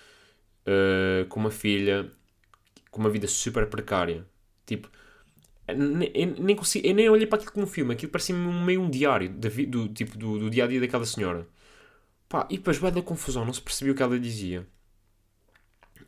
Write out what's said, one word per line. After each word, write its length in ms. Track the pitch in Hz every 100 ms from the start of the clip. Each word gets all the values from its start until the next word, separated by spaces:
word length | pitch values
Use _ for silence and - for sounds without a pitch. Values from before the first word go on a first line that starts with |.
| - - _ _ _ _ -
eh, 600 | 98 95 95 95 95 92
com 100 | 110
uma 120 | 107
filha, 600 | 107 107 101 101 98 95 - _ _ _ _ _ - _
com 80 | -
uma 100 | 110
vida 180 | 107 101
super 400 | - 120 113 107
precária. 580 | 107 - 95 87 82 92 _ _ _ -
Tipo, 240 | 110 - - - _ _ _ _ _ - 123
ne-, 360 | 143 160 -
eu 140 | - 175 -
nem 160 | 190 202
consigo, 320 | - 202 -
eu 80 | 202
nem 140 | 226
olhei 180 | 214 220
para 100 | 214
aquilo 160 | -
como 120 | 208 196
um 40 |
filme, 240 | - 127
aquilo 180 | 117 156
parecia-me 360 | 175 - 180 175
um, 160 | 175
meio 180 | 175 185
um 80 | 180
diário 400 | 127 143 113 92
da 200 | 95 113
vi-, 160 | 117 147
do, 240 | 123 107
tipo, 280 | 107 110 110
do, 220 | 110 107
do 100 | 110
dia-a-dia 320 | 120 120 127
daquela 240 | 123 127 113
senhora. 420 | - 92 87 85 _ _ - - _ _ _ -
Pá, 160 | 156 -
e 80 | 190
depois, 200 | 180 147
bué 140 | 185
da 100 | 175
confusão, 440 | 180 170 - 127 117
não 80 |
se 80 | 127
percebia 320 | - - 135
o 20 | 135
que 80 |
ela 160 | 127 123
dizia. 480 | 120 110 92 90 92 _ _ _ _ _ _ _ _ _ _ _ _ -